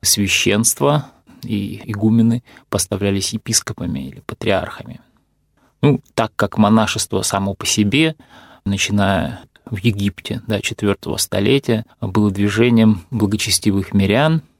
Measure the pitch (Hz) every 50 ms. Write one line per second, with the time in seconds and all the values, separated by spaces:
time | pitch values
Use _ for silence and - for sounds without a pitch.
0 | - - - - 101 95 - - - 127 101 104 113 - - - 139 143 147 151
1 | - - _ _ _ _ - - - - 107 104 104 101 113 104 - - 107 104
2 | 104 110 110 117 113 117 113 123 _ _ - - _ _ - 98 - - 104 95
3 | 101 101 98 98 95 - - 110 _ - 113 - - - 107 - - 87 - -
4 | - - - - - - - _ - - 98 90 82 - - - - - - -
5 | _ _ _ _ _ _ _ _ _ _ _ _ _ _ _ _ - 147 139 -
6 | _ _ _ - 110 110 _ - 107 98 - - 110 101 110 113 110 101 - 113
7 | - - - 98 95 - - 98 98 98 98 _ - - - - 104 101 110 139
8 | 160 160 156 _ - _ - - - - - - _ 101 98 95 - - 101 101
9 | 98 98 98 92 - 69 62 - - _ _ _ _ - 120 95 92 120 101 104
10 | 101 101 - - _ - - - - - 110 101 - - 113 - - 101 98 -
11 | - - - - - - - 98 101 104 131 139 - - 117 107 107 _ _ _
12 | - 104 92 107 104 104 95 95 101 104 98 107 120 123 120 113 113 110 107 92
13 | 85 _ - 113 107 98 104 101 - 107 - - - 107 95 98 95 - - 101
14 | 98 98 101 123 147 160 160 160 - _ _